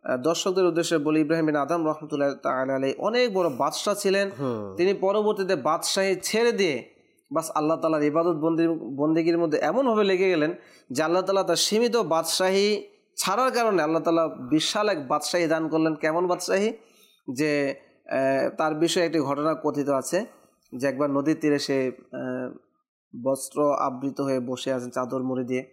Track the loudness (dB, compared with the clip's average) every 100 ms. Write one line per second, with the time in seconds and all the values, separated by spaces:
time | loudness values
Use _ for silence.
0 | -4 -2 0 0 0 2 2 2 0 0
1 | 2 2 2 2 2 2 0 0 0 -4
2 | -6 -2 0 0 -4 -2 -2 0 -2 -2
3 | -2 0 0 2 0 0 -2 0 -4 0
4 | 0 0 -2 -2 -4 -4 -6 0 2 2
5 | 2 2 0 0 0 0 0 0 0 0
6 | 0 0 -2 2 2 2 0 -2 -8 _
7 | _ _ _ -4 -2 -2 0 2 2 2
8 | 2 2 2 0 0 2 2 0 -6 -2
9 | 2 2 2 2 0 0 0 0 2 2
10 | 2 2 2 2 0 -4 -14 -20 _ -4
11 | 0 2 2 0 2 0 2 2 2 2
12 | 2 0 0 0 2 2 2 0 -6 _
13 | _ -6 -2 0 0 2 2 2 2 0
14 | 2 2 0 -4 0 0 0 0 0 0
15 | 0 -2 0 0 2 0 0 0 0 0
16 | 0 0 0 -2 0 0 0 -4 _ _
17 | _ _ -12 -2 0 2 0 -4 -12 _
18 | -6 0 2 2 0 0 -2 2 2 2
19 | 2 0 0 0 0 0 -2 -2 0 0
20 | 0 -2 -4 -14 _ _ _ -4 -2 0
21 | 0 0 0 0 2 0 0 0 0 -6
22 | -14 -10 -8 -6 -8 -12 _ _ _ _
23 | _ -6 -4 -4 -4 -2 0 0 -2 -4
24 | -8 -4 -2 -2 -2 -6 -4 -4 -4 -6
25 | -4 -4 -4 -4 -2 -4 -6